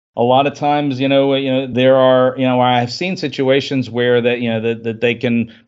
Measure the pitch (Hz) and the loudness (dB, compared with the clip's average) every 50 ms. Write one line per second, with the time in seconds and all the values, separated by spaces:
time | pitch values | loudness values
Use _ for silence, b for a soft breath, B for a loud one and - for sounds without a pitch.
0 | _ _ _ 113 120 123 127 131 143 143 139 - 151 147 147 147 147 143 131 123 | _ _ _ -2 0 2 2 2 2 0 -2 -2 -2 -2 0 0 -2 -4 -4 -4
1 | 135 135 139 139 139 139 135 135 139 131 131 131 135 127 113 123 127 131 135 131 | -2 0 2 2 2 2 0 -2 -2 -2 -2 -2 -4 -2 -2 2 4 4 4 6
2 | 131 131 131 127 127 127 127 135 131 127 127 127 123 123 123 123 123 120 - - | 4 4 4 4 4 2 0 0 -2 0 2 2 2 2 2 2 0 -2 -6 -6
3 | 180 190 185 - 160 135 127 - 135 131 135 135 127 - 143 131 117 107 113 123 | -6 -6 -6 -6 -6 -6 -4 -2 0 2 2 0 0 -2 -4 -4 -4 -4 -4 -2
4 | 120 123 123 120 117 120 120 120 123 117 113 110 110 117 117 110 113 117 110 110 | 0 2 2 2 2 0 -2 -2 -2 -4 -2 -2 -2 -4 -4 -4 -6 -8 -4 -2
5 | 120 120 117 117 127 120 117 117 113 B B B B | -2 -2 -2 -2 -2 -2 0 -2 -2 B B B B